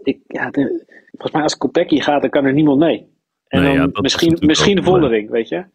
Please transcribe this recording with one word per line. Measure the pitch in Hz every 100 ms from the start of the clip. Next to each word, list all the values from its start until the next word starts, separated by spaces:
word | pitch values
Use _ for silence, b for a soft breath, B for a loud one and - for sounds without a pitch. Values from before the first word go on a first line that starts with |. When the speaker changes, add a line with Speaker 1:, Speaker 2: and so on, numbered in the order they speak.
Speaker 1:
ik, | - - _
ja, | - -
de-, | - 131 - - b b
volgens | - 127
mij | 160
als | 151 -
Kopecky | 131 165 - 147
gaat, | 143 143
dan | 131
kan | 147 139
er |
niemand | 139 151 135
mee. | 165 107 - _ _ _ _
En | 135
Speaker 2:
Nee, | 139
Speaker 1:
dan | 139
Speaker 2:
ja, | -
dat | -
is |
Speaker 1:
misschien, | 135 - 165
Speaker 2:
natuurlijk | 165 151
Speaker 1:
misschien | 156 - 196
Speaker 2:
ook, | 160
eh, |
Speaker 1:
Vollering, | 185 143 113 110
weet | 120 113
je. | 170 185